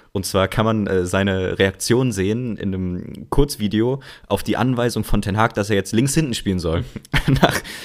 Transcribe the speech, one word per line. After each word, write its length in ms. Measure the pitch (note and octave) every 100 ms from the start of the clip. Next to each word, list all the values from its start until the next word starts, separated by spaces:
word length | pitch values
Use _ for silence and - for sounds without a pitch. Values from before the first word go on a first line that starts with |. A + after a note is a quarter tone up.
| _
Und 140 | G2+ -
zwar 240 | G2 F#2+
kann 160 | - A2
man, 200 | A2 G2
äh, 200 | F#2 F2+
seine 540 | G2 G2 F#2+ F#2 F#2
Reaktion 520 | F#2+ - - A#2 C3
sehen 460 | G2 F#2+ A#2 B2 G2+
in 160 | G2+
einem 560 | F#2 F#2 F2+ - - -
Kurzvideo 720 | - C#3+ - G#2 G#2 A#2 C3+ - - -
auf 160 | G2+
die 140 | - -
Anweisung 480 | B2 A#2+ A#2+ A2 G#2
von 160 | G#2
Ten 160 | G2+ G#2
Hag, 160 | A#2
dass 160 | - G#2
er 80 | G2
jetzt 160 | -
links 200 | G#2+ C3+
hinten 200 | E3 D3+
spielen 260 | A2 G2 F2+
soll, 240 | E2 E2+ - - -
<laughs> 200 | - - C3+
nach, 200 | - - - -